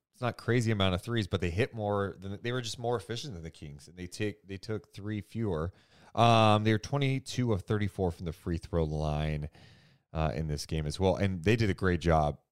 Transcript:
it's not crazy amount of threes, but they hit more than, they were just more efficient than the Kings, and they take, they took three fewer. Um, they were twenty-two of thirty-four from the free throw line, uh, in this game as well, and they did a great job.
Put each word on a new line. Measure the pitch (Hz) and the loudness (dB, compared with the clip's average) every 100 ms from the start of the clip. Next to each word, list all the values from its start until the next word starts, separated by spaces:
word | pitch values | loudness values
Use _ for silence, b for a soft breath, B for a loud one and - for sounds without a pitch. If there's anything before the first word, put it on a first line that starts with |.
| _ | _
it's | _ | _
not | 123 - | -6 -4
crazy | - 123 113 | 0 2 2
amount | 104 95 90 | 2 2 0
of | |
threes, | - 117 95 | -2 -2 0
but | 95 | -2
they | 90 | 0
hit | 87 131 | 0 -2
more | 113 104 101 98 - | -2 -2 0 0 -4
than, | 98 104 | -12 -8
they | 120 | -6
were | 127 | -6
just | 117 - | -6 -6
more | 117 120 | -2 -2
efficient | - 117 151 | -4 -10 -10
than | 87 | -10
the | 80 | -12
Kings, | - 76 73 - | -14 -16 -16 -18
and | 87 | -14
they | 90 | -12
take, | - 107 - 92 | -6 -6 -6 -12
they | 95 | -12
took | - 107 - | -8 -10 -10
three | - 101 107 | -12 -8 -8
fewer. | - 113 110 78 85 b b b b - | -6 -4 -2 -2 -2 b b b b 2
Um, | 117 113 110 104 | 6 6 6 6
they | 107 | 4
were | 107 | 2
twenty-two | - 139 135 135 - - 123 | 0 -2 0 -2 -4 -2 0
of | 95 | 0
thirty-four | - 107 101 - 90 | 0 -2 -2 0 -2
from | 80 87 | -2 -6
the | |
free | - - 80 | -6 -4 -4
throw | - 85 78 | -2 0 0
line, | 76 78 76 78 76 76 b b b b b _ | 0 0 0 0 -2 -6 b b b b b _
uh, | 80 80 | -2 -2
in | 58 80 | -2 -4
this | 73 - | -4 -4
game | 80 76 | -2 -2
as | - | 2
well, | 95 85 | 2 4
and | 98 92 | 0 0
they | 82 117 | 2 2
did | 107 | 2
a | 90 | 2
great | 95 85 | 2 2
job. | 85 80 73 69 _ | 4 4 4 -2 _